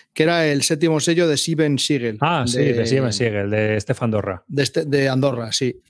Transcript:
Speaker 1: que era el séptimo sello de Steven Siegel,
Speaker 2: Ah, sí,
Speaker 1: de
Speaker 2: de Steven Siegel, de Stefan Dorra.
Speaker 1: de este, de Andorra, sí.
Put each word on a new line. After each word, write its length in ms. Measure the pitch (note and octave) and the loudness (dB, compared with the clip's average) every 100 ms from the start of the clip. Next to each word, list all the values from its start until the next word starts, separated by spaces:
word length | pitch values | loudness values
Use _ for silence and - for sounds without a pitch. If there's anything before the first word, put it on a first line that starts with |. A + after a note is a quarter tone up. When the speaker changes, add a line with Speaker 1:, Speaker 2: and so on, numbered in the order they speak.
| _ | _
Speaker 1:
que 100 | - | 0
era 220 | D#3+ E3+ D#3 | 2 2 2
el 140 | C#3+ | 0
séptimo 380 | - D#3 E3 D#3 | 0 0 2 2
sello 260 | E3+ E3+ E3+ | 2 2 2
de 80 | C#3 | 0
Steven 420 | - D#3 D3+ C3+ | 0 0 2 0
Siegel, 380 | - C#3+ A#2 G#2+ | 0 0 -2 -2
Speaker 2:
Ah, 240 | D3+ E3 A#2+ | 0 0 0
sí, 120 | B2 | 0
Speaker 1:
de 140 | C#3+ A#2 | 0 0
Speaker 2:
de 100 | A2+ | 0
Steven 260 | C3+ B2 | 0 0
Siegel, 380 | G#2 A#2 G#2 G2+ | 0 -2 0 0
de 320 | G#2+ G#2+ G#2+ | 0 2 0
Stefan 280 | - B2 A#2 | -2 -2 0
Dorra. 340 | G#2+ G2 F2+ - | -2 -2 -8 -6
Speaker 1:
de 160 | C#3+ | -2
este, 220 | C3 E3+ D3+ | -2 -2 0
de 240 | C#3 C#3 | 0 2
Andorra, 420 | C3 C#3 A#2+ A2+ | 2 0 -2 -6
sí. 300 | - B2+ - | -2 -2 -4